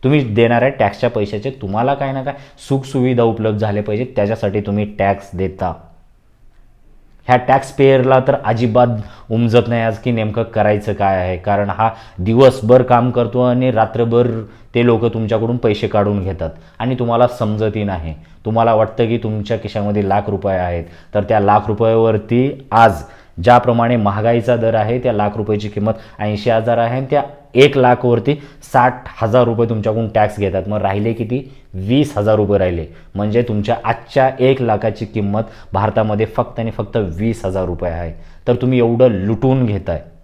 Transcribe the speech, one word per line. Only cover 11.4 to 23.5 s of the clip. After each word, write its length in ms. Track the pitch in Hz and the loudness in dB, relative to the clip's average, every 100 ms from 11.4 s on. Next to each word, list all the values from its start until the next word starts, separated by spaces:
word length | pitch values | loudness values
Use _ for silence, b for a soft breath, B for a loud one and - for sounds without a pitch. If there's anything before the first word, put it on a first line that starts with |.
| 90 101 101 | -2 -2 -2
हा 200 | 92 113 B B B | 0 -2 B B B
दिवसभर 640 | 92 113 135 131 107 127 | -2 4 4 4 4 4
काम 280 | 123 123 123 | 6 2 2
करतो 320 | 117 117 123 | 0 -2 0
आणि 280 | 123 123 127 | 0 2 0
रात्रभर 560 | 110 107 117 117 117 120 113 110 B B | 2 0 0 2 2 2 -2 -10 B B
ते 120 | 117 120 | 0 2
लोकं 220 | 113 117 | 2 0
तुमच्याकडून 480 | 113 107 110 113 120 | -2 -2 -2 -2 -2
पैसे 320 | 117 104 107 | -2 -2 -2
काढून 340 | 107 101 101 | 0 0 -2
घेतात 280 | 95 90 82 - B B | -4 -6 -8 -10 B B
आणि 160 | 117 127 | -4 -2
तुम्हाला 280 | 117 117 123 | -2 2 2
समजतही 560 | - 107 107 110 107 | 0 -4 -2 -2 -2
नाही. 300 | 104 92 80 78 b b | -4 -6 -8 -12 b b
तुम्हाला 300 | - 110 113 | -4 0 2
वाटतं 340 | 110 107 - 117 | 4 2 0 -2
की 100 | 117 | 0
तुमच्या 380 | 110 107 101 113 | -4 -6 -4 -6
खिशामध्ये 520 | 104 107 104 104 98 | -4 -4 -2 0 0
लाख 140 | 101 104 | 0 -2
रुपये 280 | 98 98 95 | -4 -2 -2
आहेत, 280 | 90 87 82 B B | -2 -4 -8 B B
तर 80 | 104 | -4
त्या 180 | 98 110 | 0 0
लाख 200 | 101 104 104 | 4 2 2
रुपयावरती 1000 | 107 113 113 113 110 104 117 135 - - | 0 2 4 2 0 0 0 0 -4 -2
आज 300 | 110 113 85 - B B - | 4 4 4 -10 B B -2
ज्याप्रमाणे 540 | 95 | 4